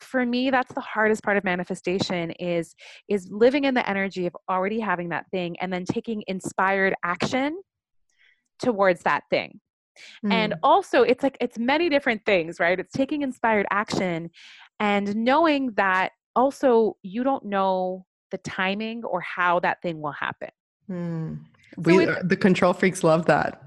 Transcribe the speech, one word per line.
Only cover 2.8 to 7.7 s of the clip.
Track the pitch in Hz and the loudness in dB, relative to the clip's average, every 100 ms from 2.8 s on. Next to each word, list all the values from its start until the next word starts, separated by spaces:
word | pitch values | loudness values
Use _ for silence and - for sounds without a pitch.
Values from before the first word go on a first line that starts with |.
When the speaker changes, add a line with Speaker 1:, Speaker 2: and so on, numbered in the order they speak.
| - - - | -20 -16 -6
Speaker 1:
is | 202 185 | -4 -4
living | 202 233 285 | 2 4 4
in | 277 | 2
the | 254 - | 0 0
energy | 196 196 185 175 | -2 -4 -4 -6
of | - - | -6 -4
already | 185 190 220 | -2 -2 -4
having | 214 175 175 | -2 -4 -4
that | 151 - | -8 -6
thing | 190 175 175 | -6 -6 -6
and | 185 | -6
then | 180 180 | -6 -6
taking | 233 226 214 - | -6 -6 -8 -8
inspired | 190 - - 190 196 190 - | -8 -6 0 0 2 0 0
action | 170 180 208 262 277 349 - | -4 -4 -2 -2 -2 -6 -12